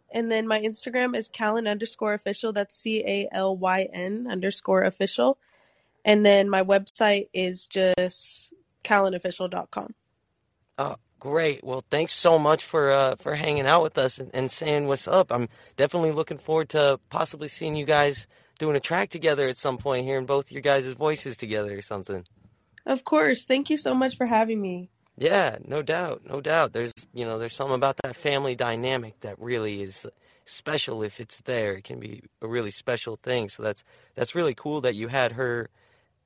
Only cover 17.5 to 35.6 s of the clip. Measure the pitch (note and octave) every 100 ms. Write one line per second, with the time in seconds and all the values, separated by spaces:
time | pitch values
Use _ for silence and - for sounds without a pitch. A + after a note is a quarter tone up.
17.5 | - D#3+ D3+ C#3+ D3+ D3 C#3 - _ _
18.5 | - D#3 C#3+ - E3+ G3+ E3+ D#3+ D3 C3+
19.5 | B2+ D3 B2 C#3 B2+ B2+ C3+ B2+ C#3 C#3
20.5 | C#3 C#3+ C#3 C3 B2 D3+ D3+ C#3+ A#2 A2+
21.5 | G#2+ G#2 G2+ - G2+ F#2+ F#2+ F2 _ -
22.5 | _ _ - - C4 - D4+ D4+ B3 -
23.5 | C4 C#4+ D4+ C#4 B3+ C4 - B3 A3 A3+
24.5 | A3 F#3+ F3+ F3+ _ _ - D3+ G3 D#3
25.5 | G#2+ - C#3+ D3 E3 F3 B2 - C#3+ D3+
26.5 | D#3+ C3 A#2 A#2+ - - A#2+ A#2 A2 A2+
27.5 | - C#3 C3 C3+ - C3+ B2 D3 C#3 C#3
28.5 | B2 A#2+ A2+ B2+ C3 A2 - A2 G2 A#2+
29.5 | A#2+ G#2+ G2+ G2 F#2+ - _ _ _ -
30.5 | - - D3+ - A2+ G#2+ - A2 - -
31.5 | A#2+ G#2+ F#2+ - B2 A2+ A2 - _ A2
32.5 | A#2+ G#2+ - - A#2+ - G#2+ - B2 G#2
33.5 | - A2 G#2 _ _ _ - B2 F3 D#3+
34.5 | A#2+ D3+ D3+ B2+ G#2+ A#2+ C3+ A#2+ A2+ B2+
35.5 | A#2+